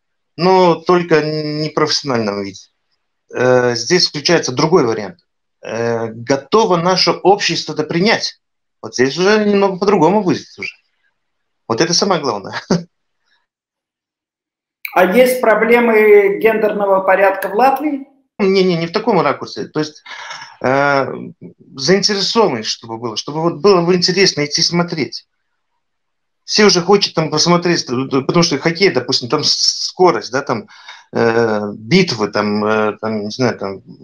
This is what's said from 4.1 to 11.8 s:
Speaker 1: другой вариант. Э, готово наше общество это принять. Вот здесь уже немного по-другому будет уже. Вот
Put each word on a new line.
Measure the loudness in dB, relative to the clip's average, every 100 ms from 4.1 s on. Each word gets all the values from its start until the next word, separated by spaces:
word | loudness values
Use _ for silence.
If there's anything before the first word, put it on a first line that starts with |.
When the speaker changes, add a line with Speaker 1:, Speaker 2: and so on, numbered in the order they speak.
| -2 0 0 0
Speaker 1:
другой | -2 2 2
вариант. | 2 -2 -6 -14 _ _ _ _
Э, | -10 -6 -4 -4 -6
готово | -8 -2 -2 0 2 2 2
наше | 0 0 0
общество | 0 2 2 0 -4 -6
это | -6
принять. | -4 0 0 0 -4 -12 _ _ _ _
Вот | -10
здесь | -2 -2 2
уже | 2 2 2
немного | 2 2 0
по-другому | 0 2 4 2
будет | 0 -2 -4 -16
уже. | -16 -16 _ _ _ _ _ _ _ _ -6
Вот | -2